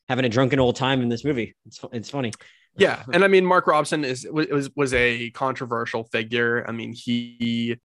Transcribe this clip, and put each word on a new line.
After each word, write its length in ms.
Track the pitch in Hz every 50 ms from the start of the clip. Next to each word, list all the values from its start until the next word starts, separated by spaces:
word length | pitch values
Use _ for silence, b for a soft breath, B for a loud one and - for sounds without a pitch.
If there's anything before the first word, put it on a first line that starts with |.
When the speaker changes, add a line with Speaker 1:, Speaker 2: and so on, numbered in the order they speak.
| _ -
Speaker 1:
having 160 | 127 123 127
a 60 | 123
drunken 320 | 107 123 135 123 143 135
old 160 | 127 120 120 -
time 240 | 135 127 135 131
in 80 | 123 120
this 160 | 117 117 -
movie." 320 | 143 151 120 107 - - _ _
It's 120 | 113 - -
fu-, 120 | - -
it's 180 | - 117 101 -
funny. 220 | - 143 127 110 107 b b b b b b b b -
Speaker 2:
Yeah, 260 | 196 165 117 - - 127
and 140 | 147 175 190
I 20 | 196
mean, 180 | 196 190 185
Mark 220 | 180 185 180 170 185
Robson 380 | 160 151 151 - 170 156 147
is, 200 | 127 131 123 - -
wa-, 160 | 151 156 156 -
was, 240 | 147 143 139 135 -
was 200 | 143 143 131 123
a 380 | 123 123 120 117 117 120 117
controversial 760 | - - 135 131 127 - 135 120 120 117 117 - - 117 113
figure. 580 | - - 117 113 110 120 120 120 117 117 120 -
I 60 | -
mean, 220 | 117 117 113 113 117
he 840 | 120 - 123 120 120 120 120 120 120 120 117 117 117 117 117 117 117 _ _